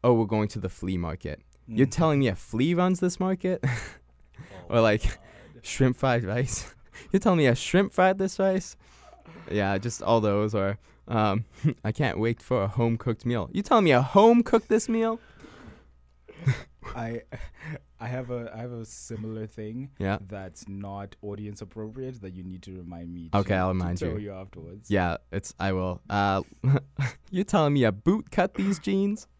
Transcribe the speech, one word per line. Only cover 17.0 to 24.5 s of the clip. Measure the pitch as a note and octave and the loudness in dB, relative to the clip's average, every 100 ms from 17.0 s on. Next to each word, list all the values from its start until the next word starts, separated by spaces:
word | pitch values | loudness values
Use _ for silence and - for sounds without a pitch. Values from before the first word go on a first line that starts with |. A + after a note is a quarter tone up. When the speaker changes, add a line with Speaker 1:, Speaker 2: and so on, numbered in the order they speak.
| A2+ A#2 - - - - D#3 D3+ _ _ | -8 -8 -12 -14 -14 -14 -14 -14 _ _
Speaker 2:
I | A#2 | -8
have | C3 B2 | -8 -6
a, | B2 A#2 | -8 -8
I | A2+ | -10
have | B2 | -10
a | A#2+ A2 | -10 -12
similar | - - A2 A2 A2 A2 | -14 -12 -10 -8 -8 -10
thing | - G#2+ A#2 C#3 _ | -10 -10 -10 -12 _
Speaker 1:
Yeah. | G2 G#2+ F#2+ | -4 -4 -6
Speaker 2:
that's | G2+ F#2+ - - | -14 -14 -16 -14
not | G2 G2 G2 G2 - | -12 -12 -12 -14 -12
audience | G#2 G2+ G#2 G2+ | -12 -10 -12 -12
appropriate | G2 A2 G#2+ B2 C3 B2 | -14 -12 -12 -10 -12 -12
that | G2 | -14
you | F2+ | -12
need | F2+ F#2 | -12 -14
to | G2 | -14
remind | F#2 F2 E2+ F2 | -14 -14 -12 -12
me | F2 E2 | -12 -2
Speaker 1:
Okay, | G2+ G2 | -2 2
Speaker 2:
to, | F#2+ | 2
Speaker 1:
I'll | F#2 | 2
Speaker 2:
to | F#2 | 0
Speaker 1:
remind | F2 F2 | 0 -2
Speaker 2:
tell | F2 | -4
Speaker 1:
you. | G#2 | -6
Speaker 2:
you | G#2 | -8
afterwards. | F#2+ G2 | -12 -16